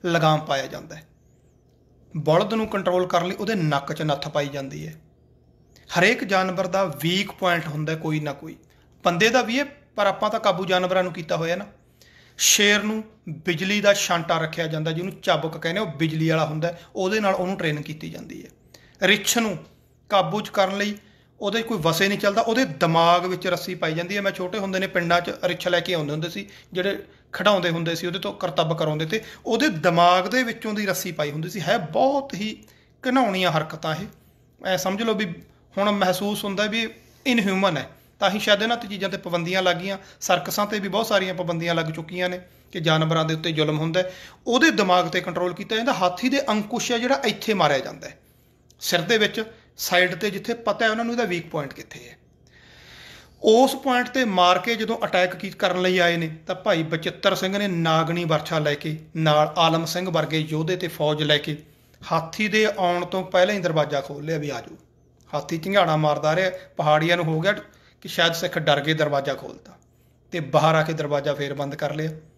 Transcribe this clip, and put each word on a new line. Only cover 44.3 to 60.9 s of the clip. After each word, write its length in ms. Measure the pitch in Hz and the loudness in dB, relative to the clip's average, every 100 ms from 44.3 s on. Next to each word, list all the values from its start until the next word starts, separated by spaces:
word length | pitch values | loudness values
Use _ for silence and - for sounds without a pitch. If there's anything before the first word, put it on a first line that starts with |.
| - - | -12 0
ਉਹਦੇ 240 | 240 320 | 4 4
ਦਿਮਾਗ 360 | 202 190 180 165 | 4 4 4 4
'ਤੇ 140 | 180 | -2
ਕੰਟਰੋਲ 320 | 175 170 180 | -4 -2 -4
ਕੀਤਾ 220 | 175 202 220 | -4 -4 -2
ਜਾਂਦਾ। 180 | 247 | 0
ਹਾਥੀ 360 | 165 180 - 254 | 2 0 0 0
ਦੇ 200 | 277 - | 0 0
ਅੰਕੁਸ਼ 420 | 214 208 233 - | -2 -2 -6 -2
ਹੈ 60 | 233 | -2
ਜਿਹੜਾ 240 | 247 269 254 | 0 0 0
ਇੱਥੇ 280 | - - | -2 -2
ਮਾਰਿਆ 260 | 202 156 139 | 2 4 4
ਜਾਂਦਾ 300 | - - - | -2 -12 -16
ਹੈ 80 | - _ _ _ _ _ _ | -18 _ _ _ _ _ _
ਸਿਰ 220 | - 175 | -2 -2
ਦੇ 160 | 165 226 | 2 2
ਵਿੱਚ, 260 | 208 - 220 - _ - | 2 0 -8 -12 _ -10
ਸਾਈਡ 380 | - 180 180 175 | 0 2 2 0
'ਤੇ, 140 | 208 | -4
ਜਿੱਥੇ 240 | 196 202 | -4 -6
ਪਤਾ 320 | 233 226 202 226 | -4 -2 0 0
ਹੈ 60 | |
ਉਹਨਾਂ 140 | 214 233 | 0 -2
ਨੂੰ 80 | |
ਇਹਦਾ 100 | 240 | -2
ਵੀਕ 260 | 220 175 160 | -2 -4 -4
ਪੁਆਇੰਟ 240 | 160 139 | -6 -8
ਕਿੱਥੇ 360 | - - - - | -12 -16 -18 -20
ਹੈ। 80 | - _ _ _ _ - - - - - - - _ | -20 _ _ _ _ -20 -20 -20 -20 -20 -20 -20 _
ਉਸ 320 | 220 220 359 - | 6 6 6 2
ਪੁਆਇੰਟ 320 | 277 247 247 | 0 0 0
'ਤੇ 180 | 269 240 | -2 0
ਮਾਰ 340 | 185 180 185 | 6 6 6
ਕੇ 160 | 208 226 | 2 -2
ਜਦੋਂ 220 | 214 226 | -2 -2
ਅਟੈਕ 320 | 202 185 180 180 | 0 2 2 0
ਕੀ 140 | 196 | -10
ਕਰਨ 320 | - 196 180 | -2 0 2
ਲਈ 160 | 185 180 | 2 4
ਆਏ 200 | 170 170 | 4 2
ਨੇ, 200 | 160 160 - | -2 -8 -8
ਤਾਂ 80 | 185 | -4
ਭਾਈ 280 | - 170 | 0 0
ਬਚਿੱਤਰ 520 | 160 160 175 160 202 180 | 0 -2 -4 0 0 2
ਸਿੰਘ 220 | 190 202 | -2 -2
ਨੇ 100 | 202 | -2
ਨਾਗਣੀ 580 | 170 165 160 160 170 170 | 0 2 2 2 -2 0
ਵਰਛਾ 340 | 156 - 165 | 0 0 -2
ਲੈ 140 | 151 | 0
ਕੇ, 240 | 147 160 156 - 165 | -2 -4 -8 -10 0
ਨਾਲ 380 | 160 151 151 175 | 4 4 4 4
ਆਲਮ 280 | 165 160 165 | 4 4 0
ਸਿੰਘ 240 | 175 185 | -4 0
ਵਰਗੇ 300 | 165 151 160 | 0 0 -2
ਯੋਧੇ 360 | 156 156 165 180 | -2 -2 -2 -2
ਤੇ 120 | |
ਫੌਜ 360 | 170 | -4